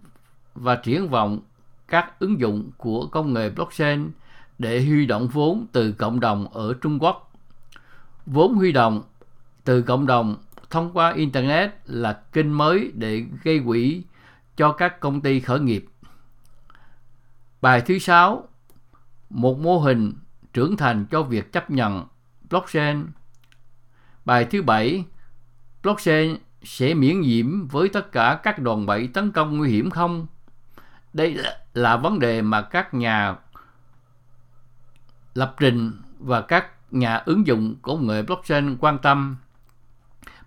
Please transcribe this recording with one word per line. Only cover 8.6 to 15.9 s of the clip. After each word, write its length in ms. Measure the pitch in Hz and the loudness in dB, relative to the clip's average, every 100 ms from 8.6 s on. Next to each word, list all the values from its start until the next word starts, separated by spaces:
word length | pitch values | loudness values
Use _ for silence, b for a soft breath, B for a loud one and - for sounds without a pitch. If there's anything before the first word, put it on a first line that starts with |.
| 185 | 4
động 300 | 139 113 107 - - - - - - | 4 4 2 -6 -18 -20 -20 -20 -6
từ 180 | - 127 | 0 2
cộng 240 | 120 127 139 | 2 0 2
đồng 300 | 123 113 104 - - - | 2 0 -4 -10 -20 -6
thông 200 | 160 170 | -4 -2
qua 200 | 175 165 | 2 0
Internet 640 | 160 151 131 131 156 202 - - | 2 -2 0 0 0 0 -6 -10
là 260 | 123 113 104 - | -4 -4 -4 -4
kênh 260 | 160 147 147 | -2 0 2
mới 340 | 151 185 240 | 2 2 0
để 300 | 110 110 110 120 131 | -6 -4 -4 -6 -6
gây 200 | 160 156 120 | 0 0 2
quỹ 360 | 117 127 175 b b b b _ - | 2 0 -2 b b b b _ 2
cho 160 | 151 | 2
các 280 | 151 180 175 | 2 -2 -2
công 200 | 147 139 | -4 -2
ty 200 | 143 135 | 0 0
khởi 200 | 131 131 | 0 0
nghiệp. 260 | 135 104 - | 0 -2 -6